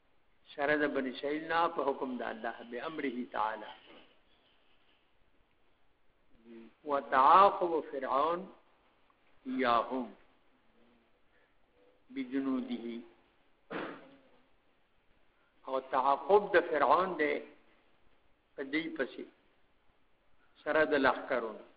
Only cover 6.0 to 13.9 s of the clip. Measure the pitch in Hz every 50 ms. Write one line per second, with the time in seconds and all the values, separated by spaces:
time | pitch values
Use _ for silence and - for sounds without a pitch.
6 | _ _ _ _ _ _ - 117 113 117 117 113 113 - - _ - 151 143 139
7 | 139 - 143 135 131 147 165 190 196 202 190 - 185 175 170 151 135 - - 135
8 | 131 120 123 135 147 160 170 180 190 190 - - _ _ _ _ _ _ _ _
9 | _ _ _ _ _ _ - - - 131 127 131 127 120 120 117 104 - 123 131
10 | 123 107 101 - _ _ _ _ _ _ _ _ _ _ _ _ _ _ _ _
11 | _ _ _ _ _ _ _ _ _ _ _ _ _ _ _ _ _ _ _ _
12 | _ - 127 135 131 123 127 139 135 135 131 127 120 - 123 113 117 117 117 117
13 | - - - _ _ _ _ _ _ _ _ _ _ - - - - -